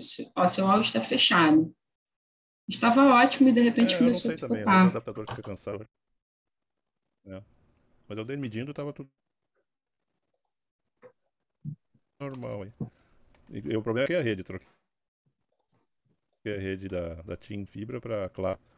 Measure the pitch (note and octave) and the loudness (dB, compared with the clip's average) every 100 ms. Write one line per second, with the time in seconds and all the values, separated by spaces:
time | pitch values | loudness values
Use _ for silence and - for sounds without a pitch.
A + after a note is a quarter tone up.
0 | - - - - F3+ - F#3+ G3+ A3+ A3+ | -4 -6 -8 0 0 2 2 2 2 -2
1 | - B2+ - F3 D#3+ D#3 E3 - _ _ | -2 0 2 4 6 4 2 -6 _ _
2 | _ _ _ _ _ _ - - A#3 B3+ | _ _ _ _ _ _ -10 -2 2 6
3 | C#4 A#3+ - - C4 A#3+ A#3 A#3 A#3 - | 6 6 4 4 4 6 4 4 2 4
4 | B3 A3+ A#3 - C3+ A3+ G#3 F#3 F#3 A#2 | 4 4 -2 -6 -4 -4 4 6 6 4
5 | A#2+ A2 G#2+ A#2+ A2 F#2 - G2+ A2 _ | -6 -12 -10 -12 -12 -12 -10 -10 -12 _
6 | _ _ _ _ _ _ _ _ _ _ | _ _ _ _ _ _ _ _ _ _
7 | _ _ G2 F#2+ G2+ _ _ _ _ _ | _ _ -18 -18 -18 _ _ _ _ _
8 | _ G#2+ A2+ C#3+ C3 G#2+ C3+ C#3+ C#3+ C#3+ | _ -12 -10 -10 -8 -8 -10 -10 -12 -12
9 | C3+ _ _ _ _ _ _ _ _ _ | -18 _ _ _ _ _ _ _ _ _
10 | _ _ _ _ _ _ _ _ _ _ | _ _ _ _ _ _ _ _ _ _
11 | B4+ _ _ _ _ _ D3 - _ _ | -20 _ _ _ _ _ -18 -18 _ _
12 | _ _ C#3 C3 A#2+ G#2 G2 - A#2 - | _ _ -14 -12 -12 -12 -14 -12 -12 -12
13 | _ _ _ _ _ - B2+ A2+ G#2+ A2+ | _ _ _ _ _ -12 -6 -4 -2 -2
14 | C#3 F3 B2 G2 F2 F#2 - _ _ _ | -2 -2 -2 -4 -8 -14 -16 _ _ _
15 | _ _ _ _ _ _ _ _ _ _ | _ _ _ _ _ _ _ _ _ _
16 | _ _ _ _ A2 G2+ F#2+ F#2+ F#2+ F#2 | _ _ _ _ -10 -8 -6 -8 -8 -8
17 | E2+ E2 E2+ F2+ - G#2 G2 - A2 B2+ | -8 -10 -12 -14 -12 -12 -12 -12 -12 -12
18 | A#2+ G#2+ F#2 - F#2 F#2+ _ | -8 -8 -8 -6 -6 -6 _